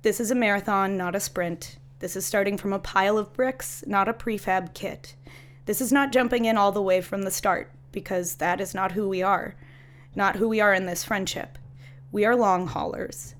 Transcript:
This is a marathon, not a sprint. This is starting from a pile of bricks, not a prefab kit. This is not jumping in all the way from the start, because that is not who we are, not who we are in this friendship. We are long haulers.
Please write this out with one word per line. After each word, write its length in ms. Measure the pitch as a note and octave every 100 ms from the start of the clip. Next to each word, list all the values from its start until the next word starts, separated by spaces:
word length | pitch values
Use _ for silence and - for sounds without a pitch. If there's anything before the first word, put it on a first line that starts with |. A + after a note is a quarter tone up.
This 160 | A3 G#3
is 120 | A3
a 20 |
marathon, 600 | B3 A3 G3+ G3 G3 F#3+ G3
not 180 | F3+
a 60 | F#3+
sprint. 560 | - - F3 E3+ - - - -
This 160 | F3+ F#3
is 100 | F#3+
starting 300 | G#3 G3+ G3+
from 140 | G3+
a 60 | G3
pile 360 | G3 F#3+ G3 G#3+
of 160 | G3+
bricks, 520 | - B3+ C4 - - -
not 220 | G3+ G3
a 40 |
prefab 640 | A3+ - G#3+ - F#3+ F3+
kit. 400 | - G3 - - - - - - - -
This 140 | G#3
is 120 | B3
not 200 | C#4 C#4
jumping 320 | B3+ A#3+ B3 A3+
in 100 | A3
all 160 | G3+
the 100 | G3+
way 180 | F#3+ F#3
from 220 | F3+ G3
the 80 | F#3+
start, 400 | - G#3 F3 - - -
because 440 | G3 F#3+ F#3 F3 -
that 240 | E3 F#3
is 140 | F#3+
not 180 | F#3+ F#3+
who 160 | F3+ G3+
we 140 | F#3
are, 320 | F#3 G3 - - - - - - - -
not 180 | G3 G3
who 120 | A3
we 120 | A3
are 140 | G#3
in 120 | F#3+ F#3
this 180 | E3+
friendship. 540 | - G#3 F#3 C#3+ - - - - - - -
We 140 | G3+
are 100 | G#3
long 320 | A#3+ G#3+ F3+ F3+
haulers. 680 | D#3 - - - - - -